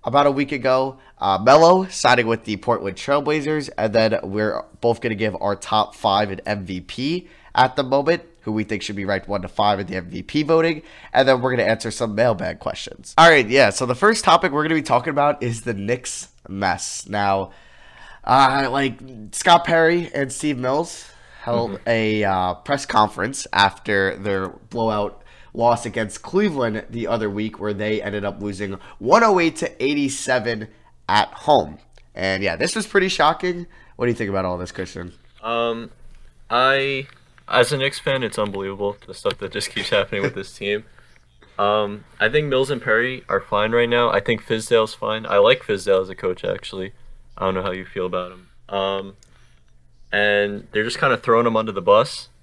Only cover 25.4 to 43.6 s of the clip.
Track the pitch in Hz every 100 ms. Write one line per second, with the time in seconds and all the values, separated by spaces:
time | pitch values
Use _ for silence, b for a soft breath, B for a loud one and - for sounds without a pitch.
25.4 | b 113 117 117 117 113 107 - - 185
26.4 | 208 147 120 107 - 117 95 113 107 101
27.4 | 110 - 104 104 107 107 104 104 101 98
28.4 | 104 95 101 95 B B 113 214 226 190
29.4 | 165 156 170 - 135 147 139 - - 127
30.4 | 113 110 110 b b _ - 104 - -
31.4 | - 139 76 78 _ - - - 95 95
32.4 | 98 82 160 220 208 196 185 - 151 165
33.4 | 180 175 175 b b - 120 117 107 98
34.4 | 92 90 90 - 92 90 87 - - _
35.4 | 113 117 117 117 117 - - - - _
36.4 | - 120 131 135 139 135 139 - _ _
37.4 | - 127 120 139 139 - - 135 113 -
38.4 | 104 98 98 98 101 101 - 95 104 -
39.4 | 95 101 - - 95 104 98 104 101 98
40.4 | 95 - 101 104 110 b b b _ _
41.4 | _ - 104 107 104 104 - - 110 147
42.4 | 147 131 135 131 120 110 127 127 - 98
43.4 | - 104